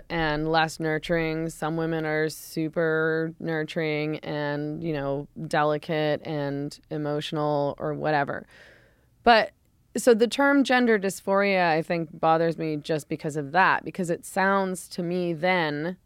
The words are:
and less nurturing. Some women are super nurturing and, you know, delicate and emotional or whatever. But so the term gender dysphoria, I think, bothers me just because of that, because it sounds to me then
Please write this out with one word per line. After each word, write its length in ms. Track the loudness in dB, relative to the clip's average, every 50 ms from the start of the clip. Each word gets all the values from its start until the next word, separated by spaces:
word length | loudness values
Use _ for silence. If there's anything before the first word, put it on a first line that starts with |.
| -4 -4
and 420 | -2 0 0 0 0 0 0 2
less 280 | 2 2 2 2 0 -4
nurturing. 680 | -2 -2 -2 -2 -2 0 0 0 0 -2 -2 -4 -4 -6
Some 260 | -6 -6 -4 -4 -2 -2
women 280 | -2 -2 -2 -2 -2
are 240 | -2 0 0 -2 -2
super 1040 | -4 -8 -14 -8 -6 -4 -4 -2 -2 0 0 2 2 2 2 0 0 0 -2 -4 -6 -6
nurturing 800 | -6 -4 -2 -2 -4 -4 -4 -4 -2 -2 -2 -2 -2 -4 -4 -6
and, 640 | -6 -6 -4 -4 -2 -2 -4 -4 -4 -6 -6 -6 -4
you 100 | -4 -4
know, 340 | -2 -2 -2 -4 -4 -6 -8 _ -12 -6 -2
delicate 720 | 0 0 2 2 0 -2 -2 -2 -2 0 2 0 0 -2 -4
and 520 | -6 -6 -4 -4 -4 -4 -6 -6 -8 -10 -14 _ _
emotional 880 | -8 -6 -4 -4 -4 -4 -4 -4 -4 -2 0 0 0 0 0 -2 -4 -4
or 160 | -6 -6 -4
whatever. 520 | -4 -2 0 0 2 0 0 -4 -8 -10 -14 -20 -20 -20 -20 -20 -20 _ _ _ _ _ _ _ _ _
But 280 | 6 6 6 4 2 -4 _ _ _ _ _ _ _ -8 2
so 160 | 4 6 6
the 140 | 6 4 2
term 360 | 2 2 4 6 6 4 4
gender 340 | 4 4 4 4 4 4 2
dysphoria, 720 | 2 -2 -4 -4 -2 0 2 2 4 4 4 4 4 4
I 120 | 2 2
think, 360 | 0 0 -2 -4 -4 -6 -4 0
bothers 400 | 2 4 4 4 4 2 0 -2
me 200 | -4 -4 -4 -4
just 320 | -4 -4 -4 -4 -4 -6
because 260 | -8 -6 -6 -6 -6
of 160 | -6 -6 0
that, 320 | 2 4 4 4 4 2 -2
because 260 | -6 -6 -4 -2 -2
it 160 | -4 -4 -6
sounds 600 | -6 -2 0 2 2 2 2 0 -2 -4 -6 -10 -10
to 140 | -8 -6 -4
me 300 | -4 -2 -2 -2 -2 -2
then 640 | 0 2 2 2 2 2 0 0 -2 -4 -6 -6 -8 _